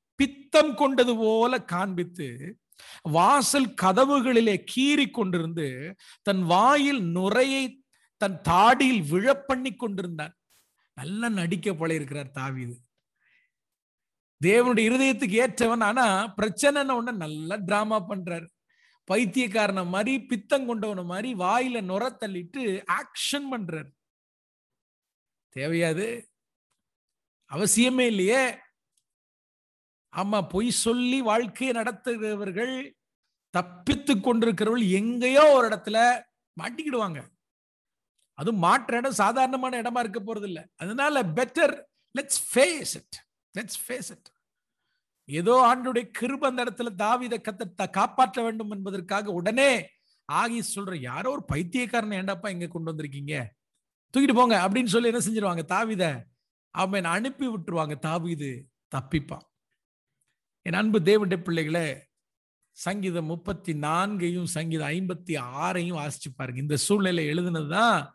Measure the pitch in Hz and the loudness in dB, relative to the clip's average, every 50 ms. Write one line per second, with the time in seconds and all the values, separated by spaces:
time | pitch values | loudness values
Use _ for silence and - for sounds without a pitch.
0 | _ _ _ - 277 277 - - - - - 302 311 311 240 - 294 269 269 247 | _ _ _ 0 0 0 -2 -8 -4 4 6 6 6 4 2 2 2 2 4 4
1 | 247 247 233 220 220 220 220 226 233 247 254 240 - - 170 180 196 196 185 175 | 4 4 2 2 2 2 4 4 2 2 2 -2 -4 -4 -4 -4 -2 -2 -4 -4
2 | 170 175 175 180 147 127 120 127 143 180 226 _ _ _ _ - - - - - | -6 -6 -6 -10 -10 -10 -10 -12 -14 -16 -16 _ _ _ _ -20 -20 -20 -18 -10
3 | - 165 147 165 180 220 285 285 233 - - 285 262 196 - - 180 190 185 240 | -4 0 4 6 6 6 6 6 4 4 2 2 2 0 0 0 2 4 6 6
4 | 262 277 285 277 226 262 240 226 233 214 196 - - - - 247 269 285 294 294 | 6 6 4 2 4 4 4 4 4 4 2 0 -2 -4 -2 0 2 4 4 4
5 | 269 - - 240 202 185 180 170 160 165 170 165 151 135 127 127 147 175 196 _ | 2 0 0 -2 -2 0 0 -2 -2 -4 -4 -4 -6 -6 -6 -8 -12 -14 -16 _
6 | - - - _ - 208 196 185 180 165 175 190 220 262 294 294 277 285 285 247 | -20 -20 -18 _ -2 -2 0 2 4 4 6 6 6 6 6 4 4 2 0 0
7 | 180 170 165 180 185 202 214 247 262 269 269 269 262 247 - - _ _ _ _ | -2 -2 -2 0 0 2 4 4 2 2 2 -2 -2 -4 -8 -12 _ _ _ _
8 | _ _ _ - 214 190 180 151 - 160 170 185 208 240 262 262 277 254 247 202 | _ _ _ -4 -4 -4 -4 -2 0 4 6 8 8 8 8 6 6 4 4 2
9 | 156 143 165 185 208 269 277 277 - - 262 254 254 262 190 - 240 214 196 185 | 0 0 0 2 4 2 2 2 0 -4 -4 -2 -4 -6 -6 -6 -6 -6 -6 -6
10 | 180 175 165 156 151 165 - _ _ _ _ _ _ _ _ _ _ _ - - | -8 -8 -8 -10 -10 -12 -14 _ _ _ _ _ _ _ _ _ _ _ -18 -14
11 | 131 160 202 220 240 240 214 190 170 165 208 165 165 202 180 151 160 165 165 156 | -12 -10 -6 -4 -2 -2 -2 0 0 -2 -2 -2 -2 -4 -4 -2 -2 -2 -2 -2
12 | 147 131 139 147 139 123 - 139 131 135 131 131 120 120 120 - _ _ _ _ | -4 -6 -8 -10 -10 -10 -10 -8 -8 -6 -6 -8 -8 -10 -12 -14 _ _ _ _
13 | _ _ _ _ _ _ _ _ _ _ _ _ _ _ _ _ _ _ _ _ | _ _ _ _ _ _ _ _ _ _ _ _ _ _ _ _ _ _ _ _
14 | _ _ _ _ _ _ _ - 147 180 208 240 247 247 240 220 220 226 247 262 | _ _ _ _ _ _ _ 0 4 6 6 6 6 6 4 4 4 4 4 4
15 | 269 269 240 202 277 185 196 226 254 240 - - 240 226 233 233 220 202 233 262 | 4 4 2 2 0 0 2 2 2 2 2 0 0 2 2 2 2 2 2 4
16 | 247 214 190 190 220 220 - 208 208 214 - - 285 285 285 285 269 269 254 233 | 4 4 2 0 -2 -4 -2 -2 -2 -2 0 2 2 2 4 2 0 0 -2 -2
17 | 233 247 233 190 160 151 151 151 160 165 202 214 185 175 208 208 214 214 220 214 | -2 -4 -6 -6 -6 -8 -8 -8 -8 -8 -6 -6 -2 0 0 0 0 0 -2 -2
18 | 175 220 208 190 175 180 170 170 170 - _ _ _ _ _ _ _ _ _ _ | -2 -4 -8 -8 -8 -8 -10 -10 -12 -16 _ _ _ _ _ _ _ _ _ _
19 | _ - - 226 247 185 - 262 247 202 202 220 208 202 196 190 180 175 185 196 | _ 0 0 2 2 2 0 -2 -2 0 0 0 0 2 0 -2 -4 -2 -2 -2
20 | 214 254 269 254 - - 240 196 - - 285 277 262 233 233 214 220 214 202 185 | 0 0 -2 -2 -4 -4 -6 -6 -2 0 0 0 0 -2 -6 -4 -4 -6 -6 -6
21 | 175 175 180 196 220 262 240 180 180 185 220 247 262 254 240 226 190 185 185 202 | -8 -8 -6 -6 -6 -6 -4 -2 0 0 2 2 0 -2 -4 -6 -6 -4 -4 -4
22 | 240 262 - - 220 202 190 180 180 170 - 269 247 202 185 202 - - 180 226 | -4 -4 -6 -8 -8 -8 -8 -8 -10 -10 -8 -6 -4 -4 -4 -4 -2 -4 -4 -4
23 | 285 - - - - - 277 285 285 269 262 233 190 165 160 156 143 139 _ _ | -4 -8 -10 -8 -6 -4 -4 -4 -4 -6 -6 -6 -6 -8 -8 -10 -12 -14 _ _
24 | _ _ _ _ _ _ _ _ _ _ _ _ _ _ _ _ _ _ _ _ | _ _ _ _ _ _ _ _ _ _ _ _ _ _ _ _ _ _ _ _
25 | _ _ _ _ _ _ _ _ _ _ - 131 135 160 170 170 170 160 156 180 | _ _ _ _ _ _ _ _ _ _ -10 -6 -4 -2 0 0 0 0 0 -2
26 | 208 226 240 233 - _ _ _ _ _ _ _ _ _ _ _ _ _ _ _ | -4 -6 -6 -10 -12 _ _ _ _ _ _ _ _ _ _ _ _ _ _ _
27 | _ _ _ _ _ _ _ _ _ - 139 160 208 - - 226 247 254 254 254 | _ _ _ _ _ _ _ _ _ -10 -6 -2 0 0 2 4 4 2 4 2
28 | 247 233 220 190 185 196 240 269 262 240 - - - _ _ _ _ _ _ _ | 0 2 2 0 2 2 2 2 0 -2 -4 -8 -18 _ _ _ _ _ _ _
29 | _ _ _ _ _ _ _ _ _ _ _ _ _ _ _ _ _ _ _ _ | _ _ _ _ _ _ _ _ _ _ _ _ _ _ _ _ _ _ _ _
30 | _ _ - 180 196 202 214 202 165 - 165 196 233 247 - - - 233 233 247 | _ _ -6 -4 -2 0 0 -2 -2 -2 -2 -2 0 0 0 0 2 2 2 2
31 | 247 247 262 269 247 214 214 240 247 190 - - 262 262 233 233 220 247 226 - | 2 0 0 0 2 2 2 2 2 -2 -4 -4 -4 -2 -2 -2 -4 -4 -6 -6
32 | - 254 233 220 214 214 214 202 208 196 170 208 240 262 262 254 277 285 - _ | -6 -6 -4 -4 -4 -6 -6 -6 -6 -6 -6 -4 -4 -4 -6 -8 -10 -12 -16 _
33 | _ _ _ _ _ _ _ _ _ _ - 175 175 - - - - - 285 277 | _ _ _ _ _ _ _ _ _ _ -4 -4 -4 -4 -8 -8 -2 -2 -2 0
34 | - - 262 190 214 254 233 226 226 226 185 165 214 214 240 247 220 180 185 196 | 2 0 0 2 2 2 2 4 4 2 2 2 0 0 0 2 2 2 2 2
35 | 214 233 247 240 247 254 262 285 302 302 277 262 233 220 220 - - 208 214 226 | 2 0 -2 0 2 4 8 8 10 10 10 8 6 4 0 -2 -4 0 2 4
36 | 233 240 247 226 - _ _ _ _ _ - 160 160 240 240 302 311 302 254 233 | 6 4 4 2 -4 _ _ _ _ _ -14 -10 -10 -10 -8 -8 -6 -4 -2 -2
37 | 214 180 156 135 - - _ _ _ _ _ _ _ _ _ _ _ _ _ _ | -2 -4 -6 -10 -12 -16 _ _ _ _ _ _ _ _ _ _ _ _ _ _
38 | _ _ _ _ _ _ _ - 151 220 226 190 165 175 226 269 240 - 240 240 | _ _ _ _ _ _ _ -6 -4 -2 0 2 4 4 4 2 2 0 -2 -2
39 | 247 269 208 - 196 208 233 269 262 254 269 254 254 254 247 240 220 240 233 247 | -2 -2 0 2 2 2 4 2 2 2 0 -2 -4 -4 -4 -4 -4 -4 -2 -2
40 | 233 214 190 233 196 220 226 208 208 196 170 156 - _ _ - 165 190 226 269 | -4 -4 -6 -8 -8 -8 -8 -8 -8 -8 -10 -12 -14 _ _ -12 -10 -6 -2 0
41 | 285 302 294 262 214 165 151 - - - - 330 320 285 311 - - _ _ _ | 0 2 2 0 0 0 0 -2 -2 -2 0 2 2 2 2 -2 -10 _ _ _
42 | _ _ - 269 285 - - - - - - 240 277 359 330 277 185 - - - | _ _ -10 -8 -6 -4 -4 -4 -4 0 2 4 4 4 2 -4 -6 -8 -10 -10
43 | - - - - _ _ _ _ _ _ - 196 233 - - - - - 254 262 | -12 -18 -20 -20 _ _ _ _ _ _ -12 -12 -10 -10 -10 -12 -10 -10 -10 -10
44 | 180 - 170 - _ _ _ _ _ _ _ _ _ _ _ _ _ _ _ _ | -10 -12 -16 -20 _ _ _ _ _ _ _ _ _ _ _ _ _ _ _ _
45 | _ _ _ _ _ - 139 160 175 220 247 254 254 233 262 254 240 254 233 240 | _ _ _ _ _ -8 -6 -2 2 4 6 6 8 6 4 2 0 -2 -2 -2
46 | 220 - - - 233 233 277 285 302 254 254 247 247 247 254 247 240 233 190 175 | -4 -4 -8 -6 -4 -4 -4 -2 -2 -2 -2 -2 -6 -6 -6 -8 -8 -8 -6 -4
47 | 208 214 247 247 247 233 233 - - 220 190 - 226 175 - - 190 175 - 196 | 0 0 0 0 -2 -4 -8 -8 -8 -8 -10 -10 -10 -10 -8 -6 -6 -4 0 0
48 | 220 233 - 262 254 247 - 247 226 226 220 220 220 208 208 196 190 196 190 190 | 0 0 2 2 2 2 2 -2 -4 -4 -4 -6 -8 -10 -10 -8 -8 -8 -8 -8
49 | 165 - 196 208 208 208 175 175 170 208 220 262 277 277 247 202 156 - _ _ | -6 -4 -4 -4 -4 -4 -4 -2 -2 0 2 4 4 4 4 2 -2 -8 _ _
50 | _ _ _ _ _ - 143 175 226 233 233 233 185 - - 196 202 190 180 147 | _ _ _ _ _ -2 0 0 0 0 -2 -4 -6 -6 -6 -8 -8 -8 -8 -8
51 | 123 120 127 160 214 262 285 247 - - 143 151 180 170 - 247 247 202 247 233 | -8 -8 -8 -6 -4 -4 -6 -6 -6 -4 -4 -4 -2 -2 -2 -2 -2 0 -2 -2
52 | 214 208 202 185 190 196 196 175 208 208 185 175 175 170 170 165 160 165 160 156 | -2 -2 -4 -4 -4 -4 -6 -6 -6 -8 -6 -6 -8 -8 -8 -8 -8 -8 -8 -8
53 | 147 143 139 143 143 147 151 139 117 104 _ _ _ _ _ _ _ _ _ _ | -8 -10 -10 -10 -8 -6 -6 -6 -8 -8 _ _ _ _ _ _ _ _ _ _
54 | _ _ - 262 277 262 220 240 254 233 220 185 180 196 202 254 247 208 180 233 | _ _ 0 2 4 4 6 6 6 6 4 2 2 2 0 0 0 2 2 2
55 | 240 233 226 240 151 208 220 220 202 185 170 165 156 - 185 208 233 220 220 180 | 2 2 0 0 -2 -2 -2 -2 -2 -2 -2 -4 -4 -2 -2 -2 -2 -2 -2 -2
56 | 180 156 135 120 - _ _ _ _ _ _ _ _ _ - - 190 190 196 196 | -2 -2 -2 -6 -10 _ _ _ _ _ _ _ _ _ -4 -4 -2 -2 -2 -2
57 | 175 165 170 202 233 269 269 - 277 247 220 175 160 202 170 160 156 147 151 131 | -2 0 -2 -2 -2 -4 -6 -4 -6 -4 -4 -6 -6 -4 -2 -2 -2 -4 -4 -6
58 | - 156 165 175 165 175 170 147 147 135 123 131 - _ _ _ _ - - 131 | -4 -4 -4 -2 -4 -4 -6 -6 -6 -8 -10 -10 -14 _ _ _ _ -8 -8 -8
59 | 131 - 170 151 135 - - - - _ _ _ _ _ _ _ _ _ _ _ | -6 -2 -2 -2 -2 -4 -14 -16 -16 _ _ _ _ _ _ _ _ _ _ _
60 | _ _ _ _ _ _ _ _ _ _ _ _ - 175 165 190 214 220 214 208 | _ _ _ _ _ _ _ _ _ _ _ _ -8 -4 -2 0 0 2 2 2
61 | 151 190 214 214 208 175 190 170 180 180 170 165 156 151 160 170 160 147 131 135 | 4 4 4 4 4 0 -2 -4 -4 -2 -2 -2 -2 -2 -2 -2 -2 -4 -6 -10
62 | - _ _ _ _ _ _ _ _ _ _ _ _ _ _ - - 180 202 208 | -14 _ _ _ _ _ _ _ _ _ _ _ _ _ _ -10 -6 -6 -4 -4
63 | 185 185 170 175 160 156 170 170 - 202 190 - - 175 151 147 147 151 160 175 | -4 -4 -4 -4 -4 -6 -6 -8 -6 -8 -8 -8 -6 -6 -6 -4 -2 -2 0 0
64 | 190 208 214 185 175 175 175 180 175 - - 151 165 165 160 156 151 143 156 185 | -2 -2 -2 -4 -4 -2 -2 -4 -4 -4 -4 -6 -4 -4 -4 -4 -4 -4 -4 -4
65 | 190 180 180 - 180 175 156 139 123 123 131 143 165 185 185 180 170 175 175 151 | -4 -4 -6 -8 -8 -6 -6 -6 -6 -8 -6 -4 -4 -2 -2 -2 -4 -4 -4 -6
66 | 147 143 - - - 139 127 - 135 123 120 127 143 151 147 - - - 202 208 | -6 -8 -8 -10 -12 -14 -12 -10 -10 -8 -6 -6 -4 -2 -2 0 2 2 2 2
67 | 190 185 175 165 156 147 151 175 175 180 170 160 151 143 170 202 233 233 202 156 | 2 2 0 0 0 0 -2 -2 -2 -2 -2 -4 -4 -2 0 2 4 4 4 2
68 | 135 - | -2 -6